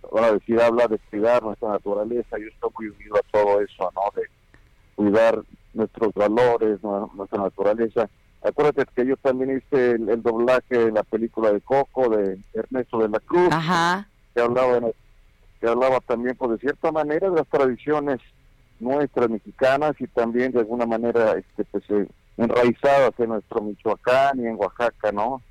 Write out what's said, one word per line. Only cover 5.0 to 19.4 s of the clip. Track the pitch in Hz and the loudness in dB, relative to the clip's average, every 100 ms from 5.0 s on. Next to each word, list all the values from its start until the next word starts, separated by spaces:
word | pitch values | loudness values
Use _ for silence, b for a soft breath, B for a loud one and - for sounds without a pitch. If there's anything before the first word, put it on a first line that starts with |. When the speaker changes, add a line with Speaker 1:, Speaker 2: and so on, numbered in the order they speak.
| 104 104 113 110 - - _ | 0 4 4 2 -6 -20 _
Speaker 1:
nuestros | 113 107 - 110 | -6 -6 -2 -4
valores, | 95 104 110 123 117 110 101 | 0 0 4 2 2 0 -2
¿no? | 107 101 107 98 | -4 -6 -6 -12
Nuestra | 98 110 | -8 -4
naturaleza. | 98 - 98 110 113 117 107 _ _ _ | -4 0 0 0 -2 -2 -4 _ _ _
Acuérdate | - - 151 143 131 - | -6 0 0 2 -4 -2
que | 127 | -2
yo | 135 | 0
también | 139 127 131 135 | -2 -2 -2 -4
hice | _ 143 123 | _ 0 2
el, | 117 113 | 0 0
el | 117 | -2
doblaje | 117 117 120 127 - 123 | 0 0 2 2 0 0
de | 113 | 2
la | 107 | 0
película | 98 110 113 - 110 | -2 -4 -4 0 0
de | 104 | 0
Coco, | - 135 139 - 127 | 0 0 0 0 0
de | 110 98 95 - | 2 0 -4 -10
Ernesto | 110 - 131 120 113 | -10 -6 -6 -4 -2
de | 107 | 0
la | 107 | -2
Cruz. | _ 175 180 | _ 2 2
Speaker 2:
Ajá. | 202 160 175 170 185 202 _ _ | 2 0 0 0 -2 -6 _ _
Speaker 1:
Que | - | -2
hablaba, | 120 123 127 123 117 - _ - _ _ _ _ | 0 2 2 2 0 -6 _ -20 _ _ _ _
que | 113 | -2
hablaba | 117 131 127 | 0 2 0
también, | - 117 123 123 | -2 -4 -4 -4
pues, | 127 | -4
de | 110 | -4
cierta | 127 147 165 | -4 -4 -2
manera, | 160 151 151 190 | -2 -2 0 0
de | 170 | -2
las | 139 | -2
tradiciones | 151 131 117 - 151 143 127 - _ _ _ _ _ | 0 0 -2 -2 -2 -2 -6 -8 _ _ _ _ _
nuestras | 117 139 143 - 120 | -4 -2 -2 0 0
mexicanas | 110 | -2